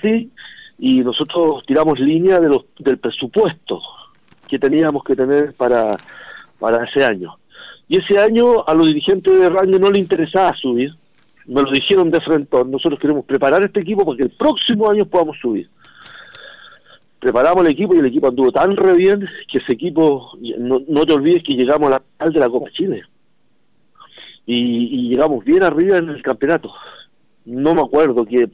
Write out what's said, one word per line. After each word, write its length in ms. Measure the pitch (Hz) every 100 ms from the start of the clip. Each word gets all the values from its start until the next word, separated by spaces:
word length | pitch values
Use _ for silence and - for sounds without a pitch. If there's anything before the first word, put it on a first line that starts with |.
sí, 280 | 214 226 233 - - - - -
y 220 | 127 127
nosotros 640 | 123 117 151 - 160 139 -
tiramos 320 | 139 156 131
línea 400 | 139 160 185 180
de 80 | 160
los, 160 | 135 - -
del 200 | 135 123
presupuesto 840 | 117 - 123 208 202 160 - 90 - - - _ _ _ -
que 100 | 131
teníamos 460 | 135 151 160 143
que 100 | -
tener 400 | 131 131 143 147
para, 420 | - 123 120 110 98 - - - - - _
para 260 | 110 117
ese 200 | 120 139
año. 340 | 127 98 85 - _ - - - -
Y 100 | 180
ese 200 | - 202
año 480 | 214 226 240 233 -
a 80 |
los 120 | 160 160
dirigentes 520 | 151 185 190 190 185
de 120 | 180
Rangers 300 | 190 190 190
no 100 | 196
les 100 | 202
interesaba 540 | 180 180 160 190 180 -
subir, 360 | 131 120 139 160 _ _ _ _ -
me 160 | 131
lo 80 | 135
dijeron 400 | 135 156 190 165
de 100 | 160
frente: 440 | 147 156 139 131
"Nosotros 340 | 127 135 165 143
queremos 260 | 147 147
preparar 380 | - 135 135 170
este 180 | 202 208
equipo 240 | 175 202
para 120 | 175 120
que 60 |
el 60 | 123
próximo 600 | - 294 302 - 208 214
año 140 | 208
podamos 340 | 196 180 156 147
subir". 300 | 123 98 - _ _ _ - - - - - - - - _ - _ _
Preparamos 440 | 123 123 147 185
el 80 | 170
equipo 220 | 143 202
y 40 | 175
el 80 | 131
equipo 220 | 135 135
anduvo 240 | 123 127
tan 240 | 135 185 202
re 180 | 190
bien 320 | 175 190 202 196 - -
que 100 | 127
ese 140 | -
equipo, 600 | 117 170 165 160 135 - - 117 117
no, 220 | 123 131 139
no 200 | 147 156
te 60 |
olvides 280 | 147 151 175
que 120 | 156
llegamos 340 | 127 127 151 143
a 20 |
la 100 | 131 - -
final 140 | 160
de 60 | 156
la 100 | 123
Copa 200 | 123 -
Chile. 300 | - 196 110 - _ _ _ _ _ _ _ _ _ - - - -
Y, 640 | - 120 120 117 120 131 120
y 20 |
llegamos 340 | 123 156 123
bien 200 | 117 175
arriba 340 | 175 151 185 185
en 140 | 165
el 120 | 143
campeonato. 480 | 139 120 139 165 - - - - _ _ _ _ 117
No 280 | 123 151
me 60 | 170
acuerdo 460 | 127 143 156 120 107
qué 240 | 123 113